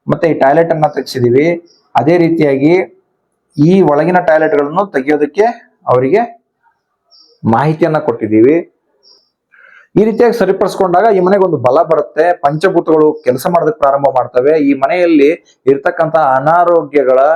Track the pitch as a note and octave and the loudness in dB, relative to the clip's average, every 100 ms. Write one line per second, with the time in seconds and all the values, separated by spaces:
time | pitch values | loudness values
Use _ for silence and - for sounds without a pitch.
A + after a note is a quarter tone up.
0 | - - E3 D3+ C3+ D#3 E3 D#3+ D3+ D3 | -6 -4 -2 0 0 2 0 0 -2 -4
1 | C3 C3 A#2+ B2+ D#3+ E3+ - _ _ - | -8 -2 0 2 0 -4 -10 _ _ -2
2 | C3+ F3 E3 E3 D3 C#3 D3 F#3 - _ | 0 2 0 0 0 2 2 0 -2 _
3 | _ _ _ _ _ - D3+ F#3+ D#3+ C#3+ | _ _ _ _ _ 0 2 4 2 2
4 | D#3 F3+ F3 D#3 D#3 D3 C#3+ E3+ G3+ C#3+ | 0 0 0 0 0 -2 -2 -4 -4 -4
5 | C3+ D3 D3 - A3+ A#3+ - _ - B2+ | -2 -2 -2 0 -2 -2 -18 _ -2 -2
6 | C3+ G3+ A#3 - _ _ _ _ _ _ | 0 -2 -2 -10 _ _ _ _ _ _
7 | _ _ _ _ - A2+ D3 D#3 E3 D#3 | _ _ _ _ -2 0 0 -2 -2 -2
8 | - A2+ G#2+ A2 B2 D#3+ - _ _ _ | -4 -6 -2 2 2 2 -4 _ _ _
9 | _ _ _ _ _ _ - - _ F3 | _ _ _ _ _ _ -20 -20 _ 0
10 | A3 A3+ A#3+ A#3 F#3+ G3 F#3+ F#3 F#3+ F3 | 0 2 0 2 -2 0 -2 -2 0 2
11 | A3+ F#3+ F3+ G3+ F#3 D3+ B2 C#3+ E3 D#3 | 2 2 2 2 0 0 0 0 0 -2
12 | D3 D3 E3+ F3 C#3+ D3+ F#3+ E3+ E3 D#3 | -2 -2 -2 0 -2 -2 -2 -2 0 2
13 | D3+ D3+ B2+ B2+ F3+ F3 D#3 D#3 C#3 C#3 | 2 0 -4 -4 -2 -2 -2 -2 -2 0
14 | C#3 B2+ B2 B2+ C3+ D#3+ C#3 C3+ C3+ F3+ | -2 -2 -2 -2 0 0 0 -2 -2 0
15 | F3 D#3 C#3+ E3+ _ _ B2+ C#3 F3+ E3+ | 2 2 2 0 _ _ -2 0 -2 -4
16 | D#3+ D#3+ C#3+ C3 D3 E3+ F3 E3+ D3 C#3+ | -2 0 0 0 0 0 2 0 0 -2
17 | B2+ C3 C#3+ | 2 2 2